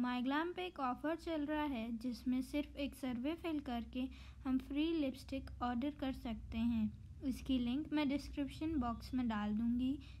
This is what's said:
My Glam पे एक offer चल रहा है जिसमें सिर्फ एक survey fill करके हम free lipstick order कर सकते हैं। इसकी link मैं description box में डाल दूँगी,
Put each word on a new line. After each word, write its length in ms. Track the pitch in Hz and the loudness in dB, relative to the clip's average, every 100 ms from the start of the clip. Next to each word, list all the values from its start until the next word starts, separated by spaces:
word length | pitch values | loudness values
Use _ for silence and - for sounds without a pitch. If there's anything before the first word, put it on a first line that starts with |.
My 200 | 247 247 | 2 2
Glam 320 | 247 285 349 | 2 2 2
पे 120 | 359 359 | -2 -6
एक 140 | 349 | -2
offer 360 | 262 254 294 330 | -2 0 0 0
चल 300 | 339 320 294 | 0 -2 0
रहा 180 | 302 | 2
है 320 | 302 254 226 233 | 2 0 -2 -2
जिसमें 460 | 254 226 - 254 | -2 -2 2 2
सिर्फ 340 | 262 294 294 - | 2 0 -2 -2
एक 180 | 277 | -4
survey 400 | - 262 247 262 | -2 -4 -2 -2
fill 260 | 339 349 302 | -2 -2 -2
करके 480 | 277 240 226 254 262 - - - | -2 -4 -2 -2 -4 -6 -14 -8
हम 140 | 269 262 | 0 2
free 340 | 269 277 320 | 2 2 2
lipstick 580 | 330 277 262 - 269 262 - | 4 2 0 -6 -6 -6 -2
order 280 | 240 240 285 | 0 2 0
कर 220 | 294 269 | 0 -2
सकते 460 | 262 247 220 - 226 | -2 -4 -6 -4 2
हैं। 400 | 233 226 214 - - - | 4 4 2 0 -12 -6
इसकी 360 | 285 226 - 262 | -2 -2 2 2
link 340 | 240 254 311 | 2 0 0
मैं 160 | 302 294 | 2 2
description 680 | 277 - - 269 - 311 311 | 2 -2 -4 -4 -2 0 2
box 380 | 240 226 - | 2 0 -2
में 140 | 254 240 | 0 2
डाल 260 | 214 208 | 2 2
दूँगी, 440 | 214 233 247 254 285 - - | 2 4 4 4 0 -4 -14